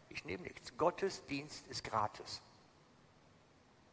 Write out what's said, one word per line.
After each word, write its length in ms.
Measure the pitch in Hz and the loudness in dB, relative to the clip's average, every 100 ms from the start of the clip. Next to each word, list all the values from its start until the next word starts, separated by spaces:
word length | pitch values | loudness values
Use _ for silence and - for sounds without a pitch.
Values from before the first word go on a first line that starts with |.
| - | -12
ich 160 | - 156 | -8 -4
nehme 160 | 185 | -4
nichts. 340 | - - - - | -4 -8 -8 4
Gottes 480 | 160 170 196 - - | 4 6 2 0 -2
Dienst 400 | 139 151 - - | -2 -2 -8 -6
ist 160 | 123 | -6
gratis. 580 | - 110 107 - - - - - - - - - - - - - - - - - - | 2 4 2 0 -8 -8 -10 -20 -20 -20 -20 -20 -20 -20 -20 -20 -20 -20 -20 -20 -20